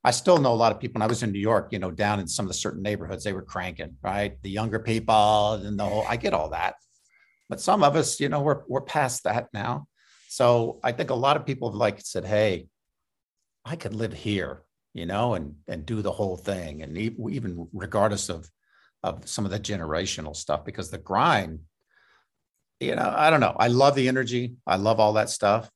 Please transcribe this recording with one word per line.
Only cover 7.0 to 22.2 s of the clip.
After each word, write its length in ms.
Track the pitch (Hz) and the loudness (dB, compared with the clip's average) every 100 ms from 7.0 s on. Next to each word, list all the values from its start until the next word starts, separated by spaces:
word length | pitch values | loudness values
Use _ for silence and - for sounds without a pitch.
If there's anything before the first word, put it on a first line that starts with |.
| _ _ _ _ _ | _ _ _ _ _
But 120 | - | -4
some 240 | - 202 | 0 4
of 100 | 143 | 6
us, 240 | 151 151 - | 4 0 -2
you 100 | 143 | -2
know, 120 | 147 | 0
we're, 220 | 143 135 - | 0 0 -2
we're 140 | 131 | -4
past 440 | 135 151 131 - | -2 0 0 0
that 240 | - 113 - | -2 -2 -4
now. 320 | 107 107 139 147 _ _ _ _ | -6 -4 -6 -10 _ _ _ _
So 520 | - 123 120 113 - | 2 4 6 2 -2
I 80 | 123 | -4
think 200 | 123 135 | -2 -2
a 40 | |
lot 220 | 123 135 151 | 0 2 2
of 100 | 147 | 0
people 240 | 127 117 | -6 -6
have, 60 | 104 | 0
like, 240 | 110 101 | 0 -2
said, 240 | - 92 | -8 -8
"Hey, 420 | 90 104 107 87 80 _ _ _ _ _ _ _ _ _ | 0 2 2 0 -8 _ _ _ _ _ _ _ _ _
I 120 | 117 - | -14 -10
could 180 | 101 | -8
live 180 | 107 110 | -6 -6
here, 500 | - 107 101 73 67 _ _ _ | -4 -2 -2 -2 -10 _ _ _
you 140 | - 85 | -10 -4
know, 280 | 101 123 | 0 0
and, 200 | 95 73 73 - | 0 -6 -12 -12
and 200 | 80 78 | -10 -6
do 160 | 110 | -4
the 100 | 101 | -4
whole 240 | - 98 90 | -2 -4 -4
thing." 460 | - 95 82 73 | -6 -6 -6 -12
And 160 | 73 82 | -10 -6
e-, 180 | 113 117 104 | -6 -6 -8
even 380 | 139 107 85 85 | -6 -6 -8 -10
regardless 560 | 95 85 107 107 98 - | -10 -4 2 2 0 -4
of, 220 | 85 82 _ _ _ _ _ | -8 -12 _ _ _ _ _
of 240 | - - - | -6 -6 -8
some 180 | - 101 | -4 -4
of 40 | |
the 100 | 101 | -4
generational 760 | - 101 80 80 95 - 78 76 | -4 -6 -2 -2 -2 -6 -8 -10
stuff, 280 | - 73 | -4 -4
because 260 | - - 82 | -4 -10 -10
the 80 | - | -12
grind, 640 | - 98 156 127 85 80 80 _ _ _ _ _ | -2 2 4 2 0 -10 -16 _ _ _ _ _